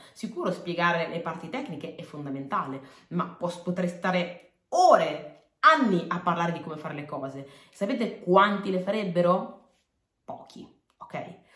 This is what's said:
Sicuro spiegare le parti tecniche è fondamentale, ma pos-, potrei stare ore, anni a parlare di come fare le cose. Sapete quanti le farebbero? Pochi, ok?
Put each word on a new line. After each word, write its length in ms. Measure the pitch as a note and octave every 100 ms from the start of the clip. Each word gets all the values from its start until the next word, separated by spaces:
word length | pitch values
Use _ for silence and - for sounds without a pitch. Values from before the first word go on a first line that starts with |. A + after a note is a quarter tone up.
| -
Sicuro 380 | - G#3+ - A3+
spiegare 560 | - - E3+ E3+ E3+ E3
le 120 | E3+
parti 280 | E3 D#3+ -
tecniche 460 | - D4+ D3 D3
è 80 | -
fondamentale, 800 | E3 D3+ C#3+ C3+ C#3 G#3 C#3+ C3+ - - _
ma 160 | F3
pos-, 380 | F3 - F3 -
potrei 260 | - F3+ F3+
stare 640 | - F#3+ F3+ - - - _ _
ore, 840 | E4+ F4+ C#4+ D#3+ - - - _ _
anni 440 | D4 D#4 A#3 F3+ E3
a 120 | F3
parlare 320 | F3+ F3 E3+
di 80 | D#3+
come 160 | D#3 D3+
fare 180 | D3+
le 120 | C#3+ D3
cose. 420 | C#3+ C3+ C#3 C#3 - -
Sapete 500 | - G3+ B3 A3 -
quanti 500 | - F#3+ G#3 G3+ G3+
le 100 | F#3
farebbero? 760 | F#3+ G#3+ G3 E3+ F3 F#3 - - _ _ _ _ _ _
Pochi, 460 | - - - - - _ _ _
ok? 360 | - D#3 - F3 _